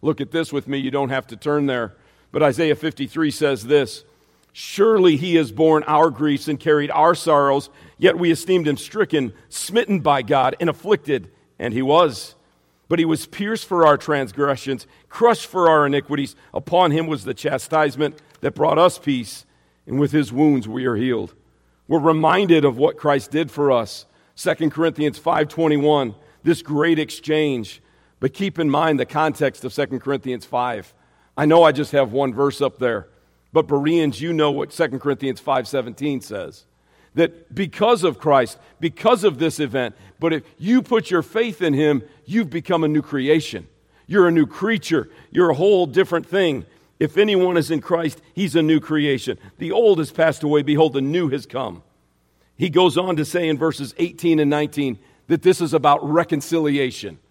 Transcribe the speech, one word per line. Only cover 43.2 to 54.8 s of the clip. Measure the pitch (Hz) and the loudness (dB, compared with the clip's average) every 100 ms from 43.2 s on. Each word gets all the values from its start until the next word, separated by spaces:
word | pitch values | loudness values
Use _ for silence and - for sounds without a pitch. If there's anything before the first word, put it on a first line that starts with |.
| 131 156 - 104 85 _ _ _ _ | 0 0 0 -12 -16 _ _ _ _
You're | 190 180 | 4 4
a | |
new | 170 151 | 4 2
creature. | - 202 220 - 160 107 - _ | 0 -2 -2 -2 -4 -4 -14 _
You're | - 175 | 0 2
a | 139 | 2
whole | 190 202 175 | 2 2 2
different | 147 185 165 - | 0 0 -2 -2
thing. | 185 180 131 85 _ _ _ | -2 0 -2 -8 _ _ _
"If | 151 175 | -4 0
anyone | 214 196 180 175 | 2 2 2 0
is | 156 | -2
in | 160 | -4
Christ, | - 170 160 - _ | -2 -2 -2 -8 _
he's | - 190 151 | -6 -2 0
a | |
new | 156 156 | 2 2
creation. | - 156 147 135 - - - _ | 0 -2 0 -2 -4 -10 -10 _
The | 185 | -4
old | 196 233 185 | 2 4 2
has | 147 | 0
passed | - 160 147 | 0 0 0
away. | 151 151 | 0 0
Behold, | 139 147 156 | 2 2 2
the | 139 | 2
new | 135 165 165 | -2 -2 -2
has | 131 - | -4 -8
come." | 123 120 87 _ _ _ _ _ _ _ _ | -8 -8 -10 _ _ _ _ _ _ _ _
He | 170 | 0
goes | 156 185 165 | 4 4 2
on | 185 165 | -2 -2
to | |
say | 147 180 165 | -2 -2 -2
in | 156 | 0
verses | 160 147 139 - | -2 -4 -10 -6
eighteen | 170 - 170 160 | -6 -2 0 2
and | 147 | 2
nineteen | 147 151 147 | 0 -2 -4